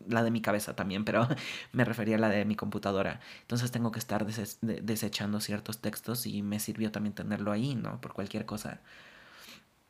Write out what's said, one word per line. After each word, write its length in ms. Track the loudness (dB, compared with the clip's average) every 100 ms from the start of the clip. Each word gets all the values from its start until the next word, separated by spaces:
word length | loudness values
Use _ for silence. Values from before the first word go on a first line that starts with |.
| 2
la 140 | 4
de 80 | 6
mi 100 | 4
cabeza 340 | 4 2 0
también, 300 | -2 -2 0
pero 240 | 4 4 4 2 -2
<laughs> 220 | -8 -4
me 120 | 2
refería 320 | 2 2 2 4
a 20 |
la 120 | 6
de 160 | 4 4
mi 100 | 0
computadora. 640 | 0 0 2 2 2 -2 -10 -18
Entonces 280 | -4 0 0
tengo 220 | 0 0
que 60 | -2
estar 280 | -2 0 0
deses-, 320 | -2 -6 -4
de-, 180 | -2 -2
desechando 600 | -2 0 -2 -2 -2 -2
ciertos 400 | -2 -4 -4 -4
textos 460 | -4 -4 -4 -4 -2
y 160 | -2
me 180 | -2 -2
sirvió 300 | -2 -2 -2
también 240 | 0 -2
tenerlo 380 | -2 -2 -2 0
ahí, 220 | 0 0
¿no? 260 | -2 -4 -6
Por 140 | -8
cualquier 320 | -6 -4 -4 -4
cosa. 340 | -6 -6 -10 -14 -20 -20 -20 -20 -20 -18 -20 -20 _